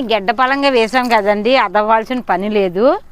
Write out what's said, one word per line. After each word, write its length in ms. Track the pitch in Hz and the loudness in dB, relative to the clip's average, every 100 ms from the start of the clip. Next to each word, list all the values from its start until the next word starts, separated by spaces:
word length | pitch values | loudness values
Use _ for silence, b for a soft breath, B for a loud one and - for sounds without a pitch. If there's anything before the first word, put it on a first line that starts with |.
| 233 | 0
గెడ్డ 180 | 220 190 226 | -2 -2 0
పలంగా 300 | 254 277 277 254 | 0 0 2 2
వేసాం 280 | 220 254 247 | 0 0 2
కదండి, 380 | 226 202 208 214 262 208 | 0 2 0 2 2 2
అదవ్వాల్సిన 560 | 208 214 226 220 254 - | 0 2 0 0 -8 -4
పని 160 | 180 208 214 | -4 0 0
లేదు. 280 | 190 180 262 403 - | 0 2 0 0 -6